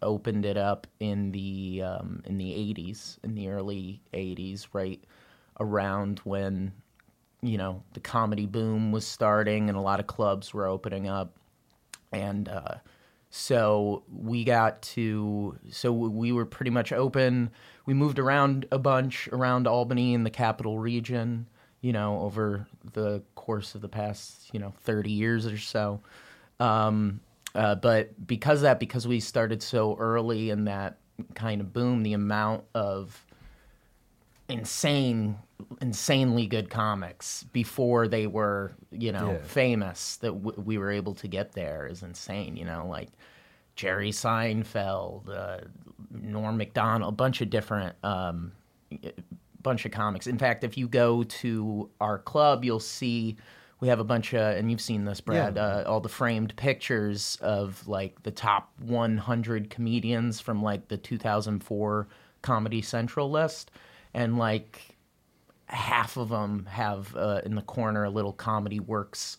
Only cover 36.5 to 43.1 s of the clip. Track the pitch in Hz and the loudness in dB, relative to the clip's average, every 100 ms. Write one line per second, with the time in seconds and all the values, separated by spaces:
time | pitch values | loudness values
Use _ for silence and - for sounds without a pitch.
36.5 | 110 101 113 107 101 90 - - - - | 0 -2 0 0 0 -6 -10 -12 -12 -4
37.5 | 123 110 - 123 120 113 113 107 104 104 | -2 -2 2 4 6 4 2 0 0 0
38.5 | 101 98 - - - 117 98 104 90 73 | 0 -4 -10 -16 -4 -2 0 -2 -2 -2
39.5 | 139 131 113 98 85 - - 117 95 101 | 2 4 4 0 -6 -8 -4 -4 -4 -6
40.5 | 107 104 107 98 104 98 92 101 92 - | -6 -4 -2 0 -2 -4 -6 -6 -6 -6
41.5 | - 80 76 69 87 92 87 - 95 95 | -6 -6 -6 -8 -10 -12 -14 -10 -8 -8
42.5 | - 87 82 85 80 - | -8 -8 -6 -6 -8 -10